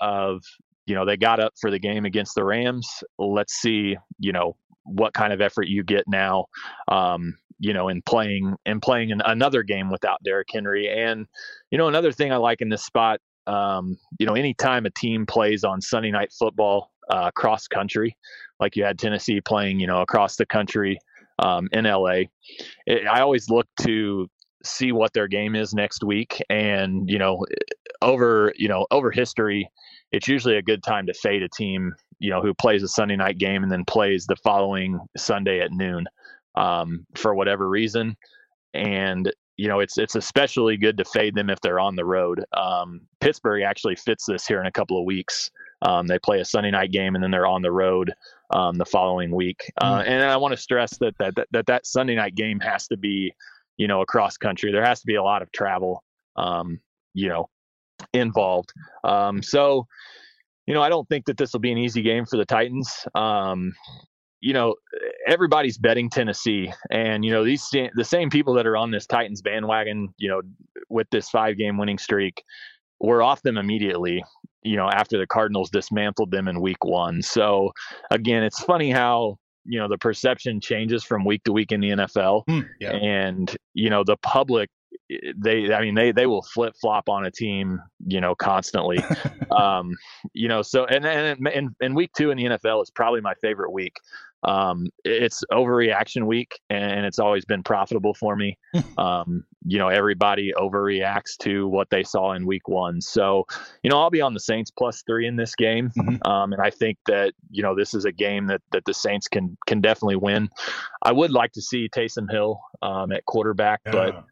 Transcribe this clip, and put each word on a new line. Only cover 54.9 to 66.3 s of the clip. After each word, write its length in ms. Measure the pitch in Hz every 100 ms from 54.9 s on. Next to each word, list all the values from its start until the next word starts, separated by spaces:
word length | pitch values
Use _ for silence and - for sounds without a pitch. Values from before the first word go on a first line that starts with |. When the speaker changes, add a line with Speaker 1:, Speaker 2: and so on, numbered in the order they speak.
| 123
Speaker 1:
to 40 | -
be 100 | 104
a 80 |
lot 200 | 98 101
of 80 | 90
travel, 520 | - 101 92 92 90 _ _ _ -
um, 440 | 90 87 87 82 _ _ _
you 160 | 92 95
know, 180 | 82 - _ _ _ _ - -
involved. 600 | 123 117 110 95 90 - - - -
Um, 400 | 95 101 101 101
so, 420 | - 143 143 135 120 - - - - _ _ _ -
you 80 |
know, 80 | 151
I 80 | 147
don't 180 | 165 127
think 160 | 147 -
that 120 | 120
this 160 | 135
will 60 | 120
be 120 | 120
an 60 | 117
easy 240 | 120 117
game 240 | 110 113 117
for 120 | 113
the 80 | 101
Titans. 600 | 113 120 131 127 - -
Um, 600 | - 110 104 95 92 92 - - - _ _ _ _
you 120 | 120
know, 220 | 131 117 104 _ - - - 117
everybody's 500 | 170 170 151 139 113
betting 300 | 113 117 120
Tennessee, 600 | 131 110